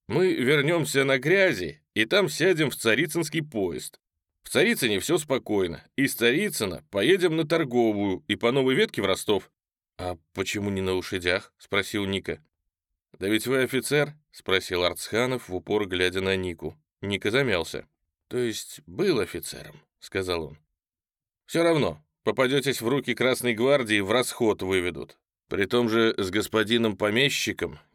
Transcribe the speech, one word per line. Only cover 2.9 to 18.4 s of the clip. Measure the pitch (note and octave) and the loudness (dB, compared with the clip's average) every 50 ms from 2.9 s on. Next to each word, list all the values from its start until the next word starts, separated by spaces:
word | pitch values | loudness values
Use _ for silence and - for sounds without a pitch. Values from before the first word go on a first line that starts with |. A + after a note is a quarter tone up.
| G#2+ B2 E3+ D#3+ - F3 D#3 D3+ C#3+ C3 D3 | 2 2 0 0 -2 -4 -4 -2 -4 -6 -6
поезд. | - - G#2+ F#2+ E2+ C#2 B1+ - - - _ _ _ _ _ _ _ _ _ _ | -4 -4 -2 -2 -2 -4 -6 -10 -14 -18 _ _ _ _ _ _ _ _ _ _
В | - | -2
Царицыне | - B2 F3 A#3 A#3+ - - A2 G#2 F#2+ | 2 2 2 4 2 0 0 0 0 0
все | - - E3 | 0 0 0
спокойно. | E3+ D3+ C#3+ C3+ A#2 - - G#2+ G2 F#2 E2+ D2+ - - _ _ | 0 0 -2 -4 -4 -2 -2 0 0 0 -2 -4 -8 -14 _ _
Из | - C#3 C3 - | -2 -2 -2 0
Царицына | - A2+ A#2+ B2+ E3+ G#3+ G3 D3+ - A2 F#2+ E2 B1+ - _ | 2 2 2 2 2 0 -2 -2 -2 -4 -4 -4 -8 -12 _
поедем | - G2 G2+ D3 F#3+ F#3+ F3+ E3+ D#3 | -2 2 4 4 4 4 4 2 2
на | D#3+ D#3 | 0 0
Торговую | D3+ E3 E3 D#3 B2 A#2+ B2 A#2 A2 G#2 G2+ G2+ G2 F#2 - - | 0 0 0 0 2 2 4 4 4 4 2 0 0 0 -2 -2
и | - G#2 | -4 -2
по | - - A#2 | 0 2 2
новой | B2+ C#3 C3 C3 C3 | 2 2 2 2 2
ветке | F3 A3 - - A#2+ | 2 2 0 0 -2
в | G2+ | 0
Ростов». | F#2+ F#2 - - - G#2 F#2+ - - _ _ _ _ _ _ _ _ _ | 0 0 -2 0 0 0 0 -2 -6 _ _ _ _ _ _ _ _ _
«А | - F2+ F2+ F2+ - _ _ _ | -8 -8 -6 -6 -8 _ _ _
почему | G2+ F#2+ - - G#2 G2+ G2+ | -6 -4 -4 -4 -4 -2 -2
не | G2 F#2+ | -2 -2
на | F#2+ F#2 F#2 | 0 0 -2
лошадях?» | F#2 - - G2+ F2+ F2 F2 F2+ F2 - - _ | -2 -2 -4 -6 -4 0 0 0 0 -2 -8 _
спросил | _ - - G2 G2+ F#2+ - - G#2 G2 | _ -10 -2 -2 -2 -2 -2 -4 -4 -2
Ника. | F#2+ G2 F#2 - - D#2+ - _ _ _ _ _ _ _ _ _ _ _ _ _ _ - | -2 -4 -4 -4 -6 -8 -8 _ _ _ _ _ _ _ _ _ _ _ _ _ _ -14
«Да | _ F#2 | _ -2
ведь | G2 G#2+ G#2+ - | 0 0 0 0
вы | A#2+ C3 C3 B2+ | 0 0 0 0
офицер?» | A#2+ C3+ B2+ - - C#3+ D3 D3 D3 - - _ _ | 0 -2 -2 -2 0 0 0 0 0 -4 -12 _ _
спросил | _ - - - F#2+ F#2 - - F#2 F2 F2 | _ -12 -4 -2 0 0 0 -2 -2 0 0
Арцханов, | F2 F2 - - - G#2 A2 B2 C3 B2+ B2 - - | 0 0 -4 -6 -2 0 0 0 0 -2 -4 -6 -8
в | F#2 | -8
упор | F2+ D#2 - G#2 G#2 G#2 | -8 -4 0 0 0 0
глядя | F2+ F#2 F2+ F2+ F#2 F2+ F#2+ | -2 0 0 0 0 0 0
на | F#2+ F#2+ F#2+ | 0 0 0
Нику. | F#2+ F#2 F2+ E2+ D#2+ D2+ D#2 - - _ _ _ _ | 0 -2 -4 -6 -8 -10 -10 -12 -12 _ _ _ _
Ника | - G2+ G2+ F#2 - G#2 | -6 -4 -4 -2 -2 0
замялся. | A2 C3+ C#3 B2 F#2+ E2+ D#2+ - - - - _ _ _ _ _ _ _ _ _ | 0 2 2 2 0 -2 -2 -4 -8 -10 -12 _ _ _ _ _ _ _ _ _
«То | - | -4
есть | B2 | -2